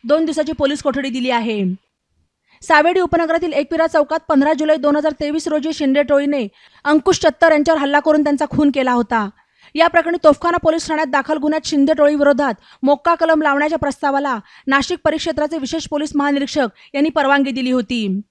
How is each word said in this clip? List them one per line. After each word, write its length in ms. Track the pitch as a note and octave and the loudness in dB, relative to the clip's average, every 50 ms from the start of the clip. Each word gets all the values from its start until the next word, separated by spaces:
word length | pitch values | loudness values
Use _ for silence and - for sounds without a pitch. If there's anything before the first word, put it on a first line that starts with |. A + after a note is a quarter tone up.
| - | 0
दोन 220 | A#3 D4 D#4+ E4 | 0 0 0 2
दिवसाची 260 | D#4 D4 D#4 D4+ D4 | -2 -2 -2 -4 -4
पोलीस 300 | D#4+ - D4 C4+ D4 C#4+ - | -2 -2 -2 -2 -2 -2 -4
कोठडी 260 | D4 B3 C#4 C4+ C4+ | -4 -4 -4 -6 -6
दिली 200 | A3+ C4 A#3+ B3+ | -6 -4 -4 -2
आहे. 340 | A#3+ A#3 A3 A#3+ A3 G#3 G3 F3+ F#3 F#3+ _ _ _ _ _ _ _ _ _ _ _ _ _ _ _ _ | -2 -2 -2 -2 -4 -2 -2 -4 -4 -6 _ _ _ _ _ _ _ _ _ _ _ _ _ _ _ _
सावेडी 380 | - - D#4+ D4+ D4+ E4+ F#4 F#4 | -2 0 2 4 4 2 2 0
उपनगरातील 540 | F4+ F4 - E4 E4+ D#4+ E4 E4 E4+ E4+ - | 0 0 0 -2 0 0 -2 -2 -2 -2 -2
एकविरा 340 | C#4 D4 - E4 D#4 D#4+ | -4 -4 -2 -2 -2 -2
चौकात 320 | D#4+ - D#4+ D4 D4 D#4 D#4+ _ | 0 0 0 0 0 -4 -6 _
पंधरा 260 | - D#4 C4+ C#4+ D4+ D#4 | 0 0 2 2 2 0
जुलै 220 | C4 D#4 D4+ D#4 | 0 0 0 0
दोन 200 | D#4 B3+ D4 D4 | 0 2 0 0
हजार 160 | D4+ D4 D#4 D4 _ | 0 0 -2 -4 _
तेवीस 280 | D4+ D4 D4 D#4+ - | -6 -4 -4 -4 -4
रोजी 260 | - D4+ D4+ C4 D#4+ D#4 | -2 -4 -2 -2 -4 -4
शिंदे 300 | - D4+ C4+ C4+ D4 C#4+ | -2 -2 0 0 0 0
टोळीने 440 | B3 D4 C#4 C#4+ C#4+ D4 C#4 A3+ G3 _ _ _ _ _ _ _ | 2 0 0 0 0 -2 -4 -4 -6 _ _ _ _ _ _ _
अंकुश 360 | C#4+ D4+ D#4 - - F4+ - | 0 0 2 2 2 0 2
चत्तर 320 | - D#4+ - _ E4 E4 | 0 -2 2 _ 2 4
यांच्यावर 280 | D#4 D4+ D4 E4+ D#4+ D4+ | 4 2 2 0 0 0
हल्ला 200 | D4 C#4 C#4+ D4 | 0 0 0 0
करून 240 | C#4+ D#4 D4+ D4+ D4 | 2 2 2 2 2
त्यांचा 220 | D4 C#4+ C4+ D4+ C#4+ | 0 0 -2 -2 -2
खून 220 | - - D4+ C#4+ | 0 2 2 2
केला 200 | B3+ C#4 B3+ B3+ | 2 0 0 0
होता. 380 | B3 A#3+ A#3 - B3 A3+ G#3 G3 _ _ _ _ _ _ _ - _ | 0 0 0 0 -2 -2 -2 -4 _ _ _ _ _ _ _ -10 _
या 120 | D4 E4 | 2 2
प्रकरणी 300 | E4+ E4+ E4+ E4 E4 E4+ F4 - | 4 4 2 2 2 -4 4 4
तोफखाना 340 | D#4 C#4+ - - F4 E4+ | 4 4 4 0 -2 -2
पोलीस 300 | E4+ - D#4+ D#4 E4 - | 2 0 0 0 0 -2
ठाण्यात 200 | - D#4+ D4+ D#4 | -4 -2 -2 -2
दाखल 300 | C4 C#4 C#4 C4 - D#4 | 0 -2 -2 -2 -2 -4
गुन्ह्यात 300 | D4+ C4+ D4+ D#4 D#4 D4+ | -2 0 -2 -2 -2 -4
शिंदे 260 | - D#4+ C#4+ C#4 C#4+ D#4 | -2 0 2 2 2 4
टोळी 220 | - D4 D4 D4+ | 4 4 4 4
विरोधात 380 | C#4+ C#4+ C#4+ C#4+ A#3+ C#4+ C4+ G#3 _ _ _ - _ - | 4 2 2 2 2 0 -2 -4 _ _ _ -12 _ 0
मोक्का 320 | C4+ C#4+ C#4 _ E4+ E4+ | 0 0 2 _ 0 0
कलम 260 | E4 E4+ E4 D#4+ D4+ | 2 2 2 2 2
लावण्याच्या 360 | D#4 D4 C#4 C#4+ D4 D4+ E4 | 2 0 0 0 0 -2 -2
प्रस्तावाला 600 | C#4+ D4+ C#4+ C4 _ - C#4+ C#4 C#4 C#4+ C#4 B3 G#3 - - - - _ | -2 -4 -4 -4 _ -4 -2 -2 -2 -2 -2 -6 -6 -8 -16 -20 -12 _
नाशिक 320 | C4+ C4+ C#4 C4+ - F4+ - _ | -2 0 0 0 -2 -6 -2 _
परिक्षेत्राचे 540 | D#4 D4+ D#4 - E4+ D4 C#4 D4+ D4 E4 | -2 -2 0 -4 -4 -4 -4 -4 -4 -4
विशेष 300 | D#4+ C4+ A#3+ - E4 - | -6 -6 -6 -6 -8 -6
पोलीस 240 | - D4+ D4 D4+ D4 - | -6 -6 -6 -6 -4 -2
महानिरीक्षक 520 | C#4+ C#4+ C#4+ C#4+ C#4 C#4+ - - D4+ C4 G#3+ _ _ - _ - | -2 0 0 0 -2 -4 -4 -2 -2 -2 -2 _ _ -20 _ -2
यांनी 160 | C#4 D4 D#4+ | 0 0 0
परवानगी 420 | - D#4+ C#4 C4+ C#4+ C#4+ C4+ C#4 | 0 0 2 2 2 2 2 -2
दिली 200 | A#3 C4 B3+ B3+ | -2 -4 -2 0
होती. 500 | B3+ B3+ A3+ _ B3 A#3 G#3+ G3 F#3 G3 G#3 _ | 0 -2 -2 _ -4 -4 -2 -2 -4 -4 -6 _